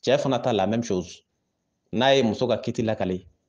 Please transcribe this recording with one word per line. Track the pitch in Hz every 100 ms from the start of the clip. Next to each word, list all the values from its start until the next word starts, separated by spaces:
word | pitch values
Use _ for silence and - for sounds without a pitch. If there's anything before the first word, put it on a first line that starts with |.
Cɛ | - 139
fana | 143 127
ta | 131
la | 110 95
même | 113
chose. | 117 95 87 - _ _ _ _ _ _ _
N'a | 110 131 139
ye |
muso | 117 101 123
ka | 107
kiti | - 117
lakale, | 113 107 95 92 - _